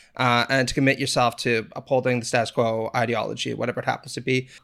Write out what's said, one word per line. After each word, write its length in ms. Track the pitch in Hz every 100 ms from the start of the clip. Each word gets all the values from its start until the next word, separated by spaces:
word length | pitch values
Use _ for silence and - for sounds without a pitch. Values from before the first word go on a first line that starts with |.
| - -
uh, 280 | 127 120 117
and 180 | 135 127
to 60 |
commit 240 | - 135 135
yourself 380 | 131 135 120 -
to 300 | 123 113 - -
upholding 440 | - 131 127 123
the 60 | 117
status 240 | 123 113
quo 400 | - 117 113 110 127
ideology, 580 | 117 113 107 113 -
whatever 260 | 110 117 123
it 60 | 135
happens 280 | 120 -
to 60 | -
be. 300 | 127 127 131 -